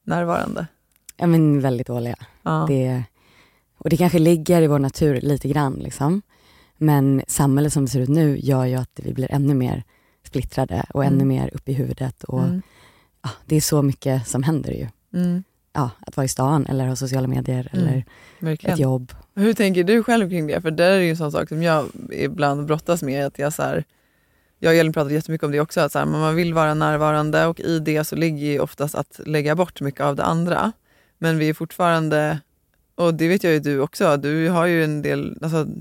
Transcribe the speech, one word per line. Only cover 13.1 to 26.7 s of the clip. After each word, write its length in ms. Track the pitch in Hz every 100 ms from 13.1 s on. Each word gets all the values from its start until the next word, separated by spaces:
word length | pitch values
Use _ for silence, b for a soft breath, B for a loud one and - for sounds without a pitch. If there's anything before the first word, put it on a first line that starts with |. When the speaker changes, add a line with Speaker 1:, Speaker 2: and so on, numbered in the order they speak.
| _
Speaker 2:
ja, 80 | 123 - -
det 100 | 151
är 40 |
så 220 | - 151
mycket 460 | 139 131 135 131 117
som 140 | 123
händer 300 | 139 156 131
ju. 160 | 64 107 - _ 180
Speaker 1:
Mm. 240 | 180 180 - _ _
Speaker 2:
Ja, 180 | 151 123 - -
att 100 | -
vara 80 |
i 40 | 131
stan 380 | - 131 151 -
eller 200 | 135 131
ha 100 | 127
sociala 320 | 135 131 131
medier 400 | 131 127 127 127
Speaker 1:
Mm. 140 | 185 160
Speaker 2:
eller 180 | 135 - B B B
Speaker 1:
Verkligen. 360 | 160 151 -
Speaker 2:
ett 60 | 156
jobb. 320 | 131 127 127 - - 196
Speaker 1:
Hur 160 | 214
tänker 300 | 220 196 180
du 180 | 175 233
själv 260 | 220 233 180
kring 160 | 175 151
det? 140 | 170
För 100 | 165
det 140 | 160
är 140 | 175 196
ju 100 | 175
en 60 | 165
sån 160 | 151
sak 160 | 156 156
som 140 | 156
jag 240 | 170 156 - - -
ibland 540 | - 139 - 143 143 147
brottas 360 | 151 - 170
med, 240 | 139 139 139
att 120 | -
jag 140 | 143
så 100 | 151
här, 220 | 139 156 - _ _ _ _ _ _ _
jag 120 | 165
och 40 | 165
Elin 120 | 160
pratat 200 | 156 143
jättemycket 320 | 151 160 160
om 80 | 147
det 80 | 143
också, 200 | 151 185
att 120 | 147
så 60 | 143
här, 80 | 147
men 140 | 151
man 160 | 156 165
vill 180 | 170
vara 200 | 160 156